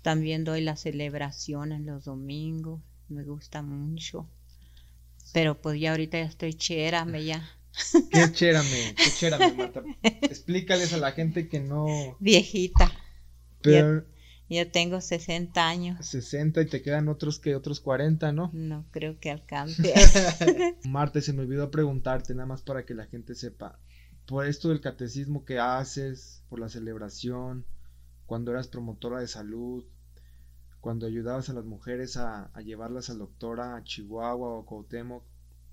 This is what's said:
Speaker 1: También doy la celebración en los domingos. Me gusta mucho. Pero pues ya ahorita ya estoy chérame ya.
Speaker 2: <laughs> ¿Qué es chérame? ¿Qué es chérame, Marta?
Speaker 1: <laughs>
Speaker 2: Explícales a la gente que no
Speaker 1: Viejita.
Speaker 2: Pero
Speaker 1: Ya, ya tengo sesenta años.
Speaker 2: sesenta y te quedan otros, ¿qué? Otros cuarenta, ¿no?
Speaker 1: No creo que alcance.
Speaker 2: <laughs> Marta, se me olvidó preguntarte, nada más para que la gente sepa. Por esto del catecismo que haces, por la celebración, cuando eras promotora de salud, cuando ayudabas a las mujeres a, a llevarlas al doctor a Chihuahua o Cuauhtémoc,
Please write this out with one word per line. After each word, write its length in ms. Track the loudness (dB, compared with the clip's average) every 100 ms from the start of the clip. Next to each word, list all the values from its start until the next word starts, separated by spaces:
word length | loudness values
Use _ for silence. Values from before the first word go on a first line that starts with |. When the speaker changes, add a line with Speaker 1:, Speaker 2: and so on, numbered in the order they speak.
Speaker 1:
También 420 | 0 0 0 -2
doy 180 | -2 -2
la 140 | -2
celebración 960 | -4 -6 -6 -6 -6 -8 -8 -8 -6 -6
en 140 | -8
los 200 | -8 -10
domingos. 760 | -10 -10 -8 -8 -6 -6 -8 -12 -16 -20 -14
Me 140 | -12
gusta 380 | -10 -12 -12 -12
mucho. 640 | -10 -8 -8 -8 -10 -12 -14 -20 -20 -20 -20 -20 -20 -20 -20 -20 -4
Pero 260 | 0 0 0
pues 180 | -4 -2
ya 100 | -2
ahorita 280 | -2 -2 -4
ya 60 |
estoy 280 | -6 -6 -8
chérame 720 | -6 -4 -2 0 -2 -4 -6
ya. 240 | -6 -6 -10 -20 -16
Speaker 2:
<laughs> 380 | -10 4 4 6
¿Qué 100 | 6
es 80 | 6
chérame? 600 | 6 6 6 2 -2 -4
¿Qué 80 | 2
es 140 | 2 4
chérame, 320 | 2 6 4
Marta? 300 | 4 -6 -6 -12
Speaker 1:
<laughs> 100 | 0
Speaker 2:
Explícales 920 | 0 2 -4 -4 -2 -2 2 0 2
a 40 | 0
la 140 | -2
gente 380 | 0 -2 -2 -4
que 100 | -6
no 560 | -4 -2 -2 -2 -4 0
Speaker 1:
Viejita. 720 | 8 8 6 -2 4 8 8 6 -16 -20 -20 -20 -20 2
Speaker 2:
Pero 440 | 8 8 8 2 -2 -20 -20 -20 -4
Speaker 1:
Ya, 160 | -2
ya 80 | 0
tengo 300 | 0 0 -2
sesenta 680 | -4 -6 -4 -6 -2 0 0
años. 380 | 0 -6 -6
Speaker 2:
sesenta 560 | -6 -8 -6 -2 0 2
y 60 | 0
te 160 | -2
quedan 260 | -2 0 0
otros, 300 | -2 -4 -4
¿qué? 160 | -4
Otros 240 | -4 -4 -6
cuarenta, 500 | -2 0 2 2 0
¿no? 200 | -2 -4
Speaker 1:
No 320 | -6 -8 -8 -10
creo 280 | -10 -10 -8
que 120 | -10
alcance. 600 | -10 -8 -8 -6 0 4
Speaker 2:
<laughs> 920 | 12 12 12 6 4 2 4 0 -2
Marta, 340 | -6 -2 0 0
se 140 | -2
me 80 | -4
olvidó 300 | -4 -4 -2
preguntarte, 640 | 0 0 0 -2 -2 -4
nada 100 | -6
más 160 | -6 -10
para 240 | -8 -8
que 80 | -8
la 140 | -12 -12
gente 260 | -16 -14
sepa. 460 | -12 -12 -12 -16 -16 -20 -20 -20 -20 -6
Por 180 | -4
esto 240 | -2 -2 0
del 120 | 0
catecismo 640 | -2 -8 -10 -8 -6 -6
que 120 | -4 -2
haces, 840 | 0 0 -4 -8 -8 -10 -18 -20 -14
por 120 | -10
la 100 | -10
celebración, 960 | -10 -10 -10 -12 -10 -8 -8 -8 -10 -10 -12 -14 -20 -20 -20 -10
cuando 240 | -8 -4
eras 160 | -6 -6
promotora 520 | -10 -12 -10 -8 -8
de 80 | -8
salud, 560 | -12 -12 -10 -10 -10 -14 -20 -20 -20 -20 -20 -20 -20 -20 -12
cuando 280 | -8 -6 -6
ayudabas 420 | -6 -6 -6 -6
a 40 |
las 120 | -10
mujeres 500 | -12 -14 -10 -8 -8
a, 300 | -4 -4 -4 -14
a 80 | -16
llevarlas 480 | -14 -12 -10 -10 -10
al 80 | -12
doctor 420 | -14 -12 -10 -8
a 240 | -10 -12
Chihuahua 680 | -14 -14 -12 -8 -6 -6 -6 -10
o 60 |
Cuauhtémoc, 580 | -12 -16 -12 -12 -12 -16 -18 -20 -20 -20 -20